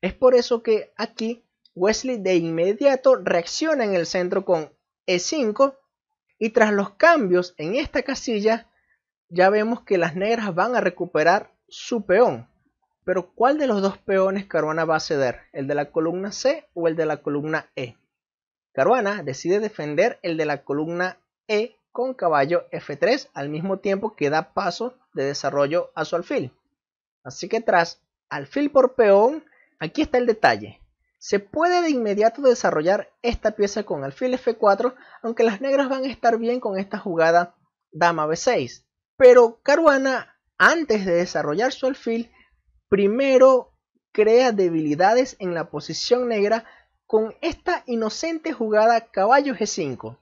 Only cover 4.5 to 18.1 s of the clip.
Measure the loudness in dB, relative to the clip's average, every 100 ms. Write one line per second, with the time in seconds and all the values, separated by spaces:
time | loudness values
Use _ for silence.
4.5 | -2 -2 _ _ _ -4 -2 -2 -2 -2
5.5 | 2 0 0 _ _ _ _ _ _ -2
6.5 | 2 2 2 -4 _ 4 4 2 0 -2
7.5 | _ -6 -4 -4 -6 -6 -8 -4 -2 0
8.5 | -2 -6 _ _ _ _ _ _ 2 4
9.5 | 4 -2 -4 -2 0 0 -2 -2 -2 -4
10.5 | -2 -2 0 -2 -4 -4 0 2 2 -2
11.5 | _ _ -18 -6 -6 0 2 2 0 -12
12.5 | _ _ _ _ _ -4 -4 -6 -2 0
13.5 | 0 -2 -2 -2 -6 -4 0 0 -2 -4
14.5 | -4 -2 -4 -2 -2 -2 -2 -2 -4 _
15.5 | -10 -6 -4 -4 -4 -4 -4 -8 -4 -2
16.5 | -2 _ -4 -4 -2 -4 -4 -4 -6 -4
17.5 | -6 -6 -12 -12 -14 _